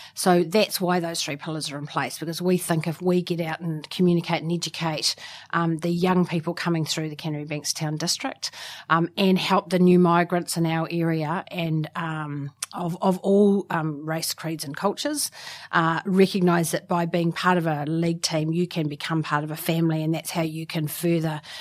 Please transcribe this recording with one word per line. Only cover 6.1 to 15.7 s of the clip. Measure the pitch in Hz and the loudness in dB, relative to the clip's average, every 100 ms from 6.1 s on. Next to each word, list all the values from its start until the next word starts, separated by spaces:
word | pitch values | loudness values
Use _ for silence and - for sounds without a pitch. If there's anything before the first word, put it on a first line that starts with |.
| 180 170 | 4 4
people | 175 160 | 0 -4
coming | 170 175 165 | -4 0 0
through | 156 - 156 | 0 -4 -6
the | 147 | -6
Canterbury | 170 147 147 147 | -6 -6 -6 -6
Bankstown | - - 156 151 | -4 -4 -2 -2
district, | 175 - 175 - - - - - - | -2 -2 -4 -6 -10 -10 -14 -8 0
um, | 160 170 - | 2 2 2
and | 190 185 | 4 4
help | - 196 175 | 4 0 2
the | 185 | 4
new | 180 180 | 8 8
migrants | 175 170 175 175 170 170 | 8 6 4 0 -2 0
in | 165 | 0
our | 160 160 | 0 -2
area | 170 165 160 151 175 - | -2 0 0 -2 -4 -6
and, | 180 165 156 151 - | -6 -2 -2 -2 -6
um, | 165 156 151 147 139 - - | -6 -6 -6 -6 -8 -10 -10
of, | 190 175 156 | -6 -6 0
of | 196 185 | 0 0
all, | - 196 202 196 - | 4 6 6 4 0
um, | 170 156 143 | -4 -4 -6
race, | 156 160 - | -6 -4 -4
creeds | - 160 165 | -6 -6 -6
and | 131 139 | -8 -2
cultures, | 202 - 294 294 - - - - - | -2 -2 -4 -2 -6 -8 -16 -14 -2